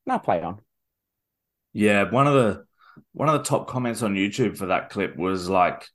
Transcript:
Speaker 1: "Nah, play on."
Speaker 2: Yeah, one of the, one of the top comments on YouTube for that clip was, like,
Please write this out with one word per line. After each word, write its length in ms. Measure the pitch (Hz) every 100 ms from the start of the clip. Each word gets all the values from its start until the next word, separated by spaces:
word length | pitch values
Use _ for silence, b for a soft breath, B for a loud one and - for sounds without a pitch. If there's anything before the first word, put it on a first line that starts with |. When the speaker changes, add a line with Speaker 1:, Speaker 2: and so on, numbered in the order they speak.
| -
Speaker 1:
"Nah, 140 | 247
play 240 | - 90
on." 180 | 82 101 _ _ _ _ _ _ _ _ _ _ _
Speaker 2:
Yeah, 380 | - 104 101 95
one 160 | 120 143
of 80 | 139
the, 300 | 110 90 - b b b _
one 160 | - 147
of 40 | 147
the 100 | 143
top 180 | 139 -
comments 360 | 127 120 110
on 100 | 113
YouTube 440 | 98 101 117 107 -
for 80 | 92
that 240 | 90 -
clip 260 | 104 95 69
was, 320 | 92 92 87
like, 380 | 92 85 - -